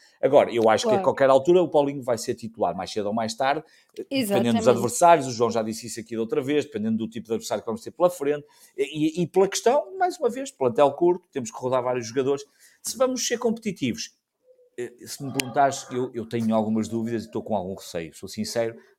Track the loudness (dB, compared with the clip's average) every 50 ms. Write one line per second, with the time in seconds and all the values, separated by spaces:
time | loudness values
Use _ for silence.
0 | _ _ _ _ 2 4 6 6 6 4 2 4 4 4 4 4 4 2 2 2
1 | 2 2 2 4 6 6 6 6 6 6 4 4 4 4 2 2 2 2 -2 -4
2 | -4 -2 -2 -2 -2 -6 -6 -6 -8 -8 -4 -2 -2 -2 -2 -4 -8 -6 -6 -4
3 | -4 -2 -2 -4 -4 -4 -4 -2 0 0 0 -2 -6 _ _ _ _ _ -16 -14
4 | -8 -4 -2 -2 0 0 0 2 2 2 2 4 4 4 4 4 2 -2 2 4
5 | 6 6 6 6 4 -2 -2 0 0 0 0 -2 -4 -4 -6 -8 -10 -12 -12 -12
6 | -12 -8 -6 -6 -4 -4 -4 -4 -2 -2 -2 -2 -2 -4 -6 -4 -2 -2 -2 -2
7 | -4 -6 -8 -10 -6 -6 -6 -6 -4 -4 -6 -6 -6 -6 -8 -8 -10 -10 -2 0
8 | 0 2 2 0 -2 -2 -2 -4 -6 _ _ _ -20 -10 _ -6 -4 -4 -2 0
9 | 0 0 0 0 -2 0 2 2 2 2 2 0 2 2 2 2 0 -2 -4 -2
10 | -2 -2 0 0 -2 -2 -2 -4 -10 -10 -4 0 0 2 4 4 4 4 4 4
11 | 2 2 2 0 _ _ -10 -8 -8 -8 -8 -6 -4 -2 0 0 0 -2 -2 -4
12 | -4 -4 -2 -2 0 0 0 -2 -4 _ _ _ _ -20 _ _ -10 -6 -2 0
13 | 0 0 0 -2 -4 -4 -2 -2 -2 -2 -2 -2 -4 -8 -6 -4 -2 -4 -2 -4
14 | -8 -14 _ _ _ _ _ _ _ _ _ _ _ _ _ -12 -12 -12 -12 -16
15 | -16 -14 -12 -10 -8 -6 -2 -2 -2 0 2 2 2 2 2 -2 -8 -8 -6 -4
16 | -4 -4 -6 -8 -8 -4 -4 -2 0 2 2 2 2 2 0 0 0 -2 -2 -4
17 | -4 -2 -4 -6 -6 -6 -8 -8 -6 -4 -4 -4 -4 -6 -10 -12 -12 -10 -10 -10
18 | -10 -10 -14 -16 -16 -12 -8 -8 -8 -4 -2 -2 -4 -4 -6 -10 -18 _ _